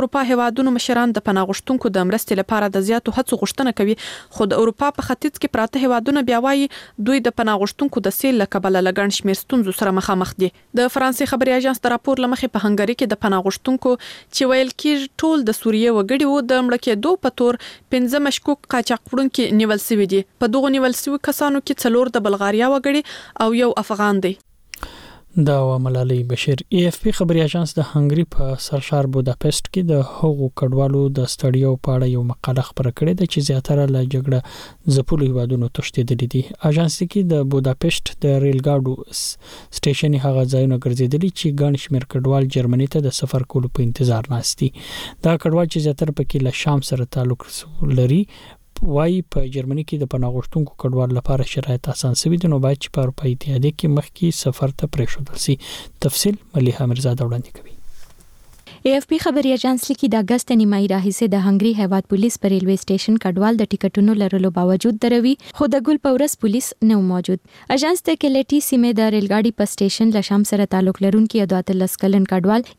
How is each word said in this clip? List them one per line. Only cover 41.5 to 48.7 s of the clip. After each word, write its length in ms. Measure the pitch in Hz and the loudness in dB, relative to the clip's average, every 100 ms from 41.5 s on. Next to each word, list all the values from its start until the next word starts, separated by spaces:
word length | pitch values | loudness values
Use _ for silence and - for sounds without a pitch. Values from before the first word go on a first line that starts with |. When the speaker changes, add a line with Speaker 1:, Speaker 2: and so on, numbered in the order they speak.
| 143 | 0
Speaker 2:
ګڼ 120 | 143 139 - | 0 0 -2
شمېر 260 | 135 131 | -4 -2
کډوال 400 | 131 131 139 131 131 | -2 0 2 2 0
جرمني 340 | 123 123 135 160 | 2 2 0 0
ته 100 | 139 | -2
د 80 | - | -2
سفر 280 | 131 135 127 135 | -2 -2 -2 -2
کولو 180 | 123 - | -2 0
په 120 | 117 | -2
انتظار 460 | - 127 110 - 120 | 0 0 0 -2 -4
ناست 240 | - - 135 | -4 -2 -4
دي. 100 | - - - - - | -4 -12 -14 -14 -4
دا 160 | 165 165 | 0 0
کډوال 320 | 165 165 170 | 2 0 0
چې 160 | 170 151 | 0 -2
زیاتره 320 | 139 156 151 | 0 -2 -2
پکې 160 | 135 143 131 | -2 0 -2
له 120 | - - | -2 0
شام 220 | 143 - | 0 0
سره 180 | 131 123 131 | -4 -4 -2
تعلق 340 | 123 127 - - | -2 -2 -6 -16
س-، 420 | 160 156 147 127 | -10 -2 0 2
لري، 260 | 127 160 202 - - - _ | 4 2 0 -6 -20 -20 _